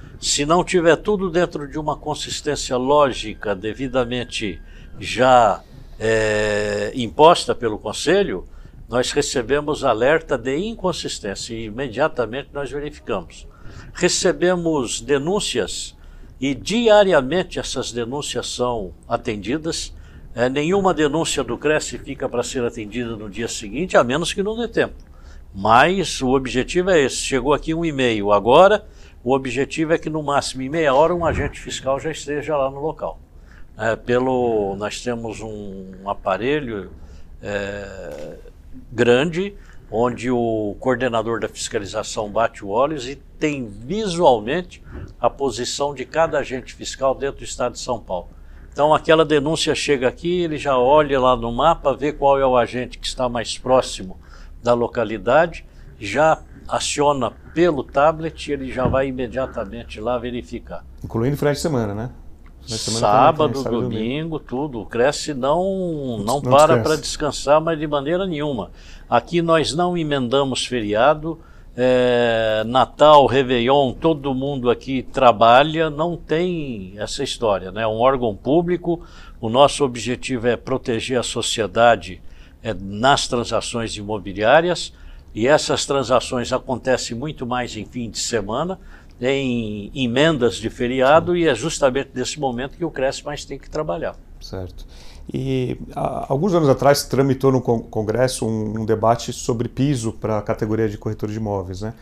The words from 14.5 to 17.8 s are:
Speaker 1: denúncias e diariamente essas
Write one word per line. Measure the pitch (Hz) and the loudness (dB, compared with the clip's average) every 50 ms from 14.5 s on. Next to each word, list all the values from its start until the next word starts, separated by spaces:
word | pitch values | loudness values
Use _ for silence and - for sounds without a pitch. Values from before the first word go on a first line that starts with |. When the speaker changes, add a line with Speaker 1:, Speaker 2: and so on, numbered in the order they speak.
| 180 175 165 165 156 143 120 104 - - | 2 0 0 0 0 0 -2 -2 -6 -6
Speaker 1:
denúncias | 120 120 143 135 143 170 202 202 - - - 117 90 - - - - - - - - - - - - - - - | -2 0 0 0 0 0 -2 -2 -2 -2 -2 -2 -4 -4 -6 -10 -10 -12 -16 -18 -20 -20 -20 -20 -20 -18 -10 -4
e | 131 143 135 | -4 -4 -4
diariamente | 113 - - 196 240 233 220 208 208 202 190 170 143 127 131 165 190 - - - 131 | -4 -4 -2 0 2 4 6 8 8 8 6 6 4 4 2 0 -2 -2 -4 -6 -8
essas | 123 - - 131 | -8 -6 -6 -6